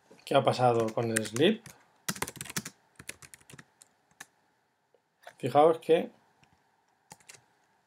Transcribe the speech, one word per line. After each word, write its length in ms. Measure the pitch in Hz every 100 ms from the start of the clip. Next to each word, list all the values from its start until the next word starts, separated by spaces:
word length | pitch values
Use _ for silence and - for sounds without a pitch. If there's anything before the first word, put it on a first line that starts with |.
| _ -
¿qué 100 | -
ha 80 | 139
pasado 500 | 123 113 127 117 113
con 180 | 117 117
el 140 | 113
sleep? 380 | 110 113 170 220 - - _ _ - - - - - - - - _ - - - - - - - - _ _ _ _ - - _ _ _ _ _ _ _ _ _ - -
Fijaos 400 | 131 143 160 160
que 320 | - 165 - - _ _ _ _ _ _ _ _ _ - - - _ _ _ _